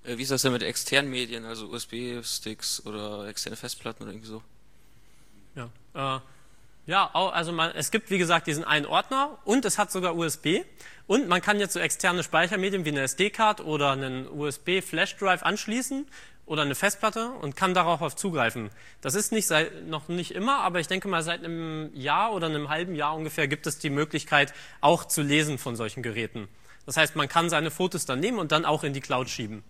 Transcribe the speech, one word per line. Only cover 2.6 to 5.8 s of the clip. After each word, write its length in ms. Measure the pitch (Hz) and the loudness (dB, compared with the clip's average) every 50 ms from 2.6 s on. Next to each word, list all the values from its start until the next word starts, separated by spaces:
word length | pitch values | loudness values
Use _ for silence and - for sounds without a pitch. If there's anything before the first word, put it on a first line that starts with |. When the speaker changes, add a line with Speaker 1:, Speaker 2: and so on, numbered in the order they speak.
| - - - - - | -6 -6 -6 -6 -6
Speaker 1:
oder 400 | 107 107 107 104 107 104 104 101 | -8 -8 -8 -8 -8 -8 -8 -10
externe 280 | 104 104 - - - 110 | -10 -8 -8 -8 -8 -8
Festplatten 480 | - - 120 - - - 123 113 - 110 | -10 -10 -10 -12 -8 -10 -10 -10 -10 -12
oder 80 | 107 | -14
irgendwie 160 | 95 110 110 | -14 -14 -14
so? 160 | 110 110 110 - - - - - - - - - - - - - - - - - - - - - - - | -14 -14 -14 -16 -18 -20 -20 -20 -20 -20 -20 -20 -20 -20 -20 -20 -20 -20 -20 -20 -20 -20 -20 -20 -18 -14
Speaker 2:
Ja, 640 | 147 120 120 - - | -14 -14 -14 -14 -20